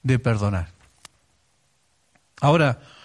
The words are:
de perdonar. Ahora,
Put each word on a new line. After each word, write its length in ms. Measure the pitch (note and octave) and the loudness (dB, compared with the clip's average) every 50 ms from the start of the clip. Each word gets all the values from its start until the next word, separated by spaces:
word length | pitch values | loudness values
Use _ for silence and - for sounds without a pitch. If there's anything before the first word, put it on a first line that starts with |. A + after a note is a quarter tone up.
de 180 | - B2+ C3 B2 | -2 -2 -2 0
perdonar. 500 | B2+ B2+ A2+ G#2 G2+ G2+ G2+ F#2 D#2+ - - _ _ _ _ _ - - - _ _ _ _ _ _ _ _ _ _ _ _ _ _ _ _ _ _ _ _ _ _ _ _ - | 0 -2 -2 0 -2 -2 -2 -4 -6 -8 -12 _ _ _ _ _ -20 -20 -20 _ _ _ _ _ _ _ _ _ _ _ _ _ _ _ _ _ _ _ _ _ _ _ _ -2
Ahora, 380 | - C#3+ D3+ E3+ D#3 C#3 B2 - - - - - | 0 2 2 2 2 0 -2 -4 -10 -18 -20 -20